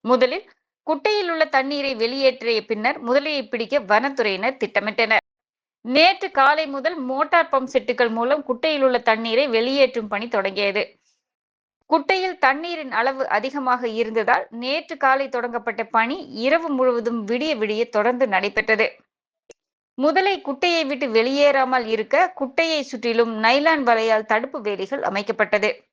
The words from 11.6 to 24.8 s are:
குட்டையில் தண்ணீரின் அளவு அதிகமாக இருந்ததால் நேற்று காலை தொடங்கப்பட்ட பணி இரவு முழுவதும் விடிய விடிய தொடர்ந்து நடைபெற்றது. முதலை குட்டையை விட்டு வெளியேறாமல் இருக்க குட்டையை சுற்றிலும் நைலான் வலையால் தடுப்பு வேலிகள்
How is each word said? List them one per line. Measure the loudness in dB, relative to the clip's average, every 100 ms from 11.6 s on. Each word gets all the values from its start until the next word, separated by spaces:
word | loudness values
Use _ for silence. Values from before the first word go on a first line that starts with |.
| _ _ _
குட்டையில் | 0 2 0 -2 0
தண்ணீரின் | 0 0 -6 -8 -6
அளவு | -2 -2 -2 -4
அதிகமாக | -2 -4 -4 -2 -2 -2
இருந்ததால் | -4 -2 -2 0 0 -2
நேற்று | -10 -6 -6 -6 -2
காலை | 0 2 -2
தொடங்கப்பட்ட | -6 -6 -6 -6 -6
பணி | -2 0 0 -4 -10
இரவு | -4 0 0 0
முழுவதும் | 0 2 0 -2 -4 -4
விடிய | -2 -2 -2
விடிய | -2 -2 -2
தொடர்ந்து | 0 0 2 0
நடைபெற்றது. | 0 0 -2 0 0 0 -4 _ _ _ _ _ -20 _ _ _ -2
முதலை | 0 2 0 -2
குட்டையை | -6 -2 0 0 -2
விட்டு | -4 0
வெளியேறாமல் | 2 2 4 4 4 2 0 0
இருக்க | -4 0 2 0 -2
குட்டையை | -4 -2 0 -2
சுற்றிலும் | -4 -6 -2 0 0 2
நைலான் | 2 4 2 2
வலையால் | 2 2 4 0 2
தடுப்பு | -2 0 -6
வேலிகள் | -4 -4